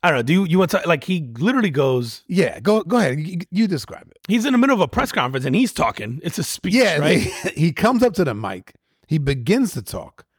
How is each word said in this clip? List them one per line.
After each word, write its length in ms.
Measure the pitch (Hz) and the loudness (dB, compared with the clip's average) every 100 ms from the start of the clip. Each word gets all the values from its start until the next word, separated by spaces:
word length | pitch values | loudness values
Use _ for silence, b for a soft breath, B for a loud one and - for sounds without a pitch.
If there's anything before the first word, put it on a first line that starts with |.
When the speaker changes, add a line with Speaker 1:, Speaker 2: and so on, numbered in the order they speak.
Speaker 1:
I 60 | 175 | 2
don't 100 | 143 | 0
know. 40 | |
Do 80 | 120 | 2
you, 120 | 175 196 | 2 4
you 140 | 175 | 2
want 120 | 185 | 2
to, 100 | 190 160 | 0 0
like, 180 | 160 | -2
he 260 | - 185 139 113 | 0 -4 -4 -2
literally 320 | 175 262 214 | 0 2 0
goes 520 | 139 135 127 120 - _ | 2 2 0 -2 -10 _
Speaker 2:
Yeah, 320 | 175 190 - | 0 0 0
go, 220 | 113 220 | 0 2
go 140 | 180 240 | 2 0
ahead. 220 | 180 135 | 2 -2
You, 200 | 156 170 - | -6 -8 -6
you 160 | 180 220 | 0 0
describe 400 | 165 - - - | 0 -6 -16 -20
it. 80 | _ - | _ -2
Speaker 1:
He's 160 | 226 240 | 0 2
in 80 | |
the 40 | 254 | 4
middle 160 | 269 262 | 4 4
of 40 | |
a 80 | 165 | 2
press 240 | - 262 | 0 -2
conference 340 | - 127 135 131 | -2 -2 -2 0
and 80 | 135 | 0
he's 180 | 254 | 0
talking. 480 | - 117 - 107 127 | 0 -4 -4 -8 -8
It's 140 | 170 - | -8 -6
a 60 | |
speech, 300 | - - 190 220 | -6 -6 0 2
Speaker 2:
Yeah, 240 | 233 156 | 2 2
Speaker 1:
right? 200 | 147 - | 2 2
Speaker 2:
he, 300 | - - 185 | 0 -6 -8
<laughs> 60 | - 160 | 0 0
he 60 | |
comes 280 | - 214 247 | 2 0 4
up 100 | 247 | 2
to 100 | 190 | 2
the 100 | 165 | -2
mic. 420 | 104 104 92 - _ _ _ _ | -2 -8 -10 -14 _ _ _ _
He 100 | 156 | -2
begins 560 | 139 135 117 220 240 | 0 -4 0 2 2
to 80 | - | -2
talk. 440 | 101 98 - _ _ | -10 -12 -12 _ _